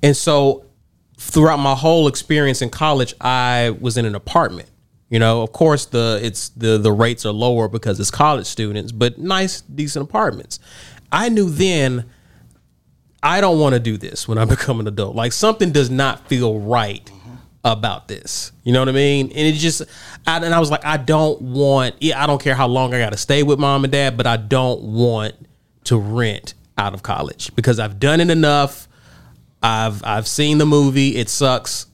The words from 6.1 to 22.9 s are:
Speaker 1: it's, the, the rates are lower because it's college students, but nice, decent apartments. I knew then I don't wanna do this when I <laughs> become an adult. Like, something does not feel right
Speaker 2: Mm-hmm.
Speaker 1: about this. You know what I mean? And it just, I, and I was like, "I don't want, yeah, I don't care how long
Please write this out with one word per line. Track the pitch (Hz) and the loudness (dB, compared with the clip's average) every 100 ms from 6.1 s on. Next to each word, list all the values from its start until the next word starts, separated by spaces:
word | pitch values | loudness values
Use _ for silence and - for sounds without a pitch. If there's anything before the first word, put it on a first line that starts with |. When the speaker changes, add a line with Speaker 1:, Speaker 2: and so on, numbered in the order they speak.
| 107 | -2
Speaker 1:
it's, | 113 98 - | -4 -8 -12
the, | - 113 110 | -4 2 4
the | 107 | 4
rates | 104 117 120 110 | 4 2 0 -4
are | |
lower | 107 120 120 107 | 0 0 2 0
because | 110 113 95 | -4 -4 -4
it's | 101 | -4
college | - 151 143 92 | 2 2 2 -4
students, | - 107 104 104 | -6 -6 -6 -8
but | 117 120 120 | -2 -2 -2
nice, | 175 190 190 - | -4 -2 -2 -6
decent | - 139 151 151 147 | -14 -8 -6 -6 -4
apartments. | 214 214 - - - - - - - _ | -2 -2 -4 -12 -16 -18 -20 -20 -20 _
I | 156 233 | -2 0
knew | 220 190 | 2 0
then | 151 190 170 135 123 117 _ _ _ - _ _ _ _ _ _ _ | 2 0 2 0 -2 -8 _ _ _ -20 _ _ _ _ _ _ _
I | 147 175 | 0 2
don't | 196 160 | 2 4
wanna | 147 123 | 4 2
do | 117 107 | 0 -4
this | 95 - - | -8 -12 -4
when | 110 | 0
I | 110 | 2
<laughs> | |
become | 120 - 120 | 0 0 -4
an | 107 | -4
adult. | 104 101 113 | -4 -6 -4
Like, | 117 | -4
something | - 214 220 196 | 0 0 2 2
does | 147 127 | 2 2
not | 127 139 117 - | 0 -2 -4 -4
feel | 131 120 107 | 0 0 -2
right | 104 120 107 101 - | 0 0 0 -6 -14
Speaker 2:
Mm-hmm. | - - 123 - _ | -20 -20 -20 -20 _
Speaker 1:
about | 120 110 110 - - | -2 0 -4 -6 -12
this. | - - - - - | -14 -10 -10 -12 -10
You | 123 | 0
know | 123 | 2
what | 131 | 2
I | |
mean? | 131 143 139 131 | 2 2 2 -2
And | 135 | 0
it | 156 | 0
just, | 156 165 151 156 - - - - | 2 -2 -2 -8 -16 -20 -8 -4
I, | 165 | -2
and | 170 | 0
I | 170 | 0
was | 156 | 2
like, | 147 | 0
"I | 147 156 | -2 -4
don't | 127 156 156 - | 0 2 2 -2
want, | 127 127 139 135 127 101 | -6 0 2 2 0 -2
yeah, | 156 135 | -4 0
I | 147 | 0
don't | 139 | 0
care | 143 131 | 0 0
how | 127 | 2
long | 123 127 | 2 0